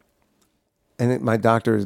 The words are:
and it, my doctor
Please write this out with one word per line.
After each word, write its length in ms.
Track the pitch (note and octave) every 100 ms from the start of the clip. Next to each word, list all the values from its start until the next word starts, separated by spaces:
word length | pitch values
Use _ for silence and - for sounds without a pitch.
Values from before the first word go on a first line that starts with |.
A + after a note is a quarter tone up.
| _ _ _ _ _ _ _ _ _ -
and 120 | B2
it, 100 | B2+
my 140 | A#2 A2+
doctor 400 | A2+ A2+ A#2 A2